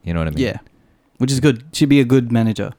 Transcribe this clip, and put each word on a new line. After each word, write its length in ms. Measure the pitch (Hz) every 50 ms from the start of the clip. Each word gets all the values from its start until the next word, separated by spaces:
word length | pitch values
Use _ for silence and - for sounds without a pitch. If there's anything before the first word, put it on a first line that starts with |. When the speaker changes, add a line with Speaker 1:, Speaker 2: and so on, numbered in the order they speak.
| _
Speaker 1:
You 80 | 85
know 80 | 85 85
what 80 | 80 80
I 40 |
mean? 120 | 76 78 127
Speaker 2:
Yeah, 140 | 110 - - - _ _ _ _ _ _ _ _ _ _
which 160 | _ 123 131
is 80 | 139 131
good. 240 | 135 151 123 113 135 -
She'd 160 | - - 151 139
be 120 | 143 143
a 40 | 131
good 260 | 120 131 135 123 117
manager. 420 | 120 117 113 113 107 - 101 101 120